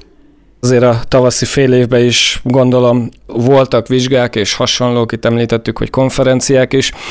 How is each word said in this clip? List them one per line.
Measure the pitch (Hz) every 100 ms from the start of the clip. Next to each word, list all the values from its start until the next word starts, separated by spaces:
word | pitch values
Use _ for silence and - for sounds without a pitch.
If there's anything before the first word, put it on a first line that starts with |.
| - _ _ _ _ _
Azért | 123 123
a | 123 117 -
tavaszi | 131 127 - 120
fél | - 131
évben | 127 120 120
is, | 120 117 - -
gondolom, | 127 131 127 127 123 120 117 - -
voltak | 117 120 135 131 120 110
vizsgák | 127 127 135 120 110
és | 98
hasonlók, | - 127 - 123 120 113
itt | 113 120
említettük, | 117 117 117 117 113
hogy | 113
konferenciák | - 131 - 131 127 - 135 127
is, | 135 131 - -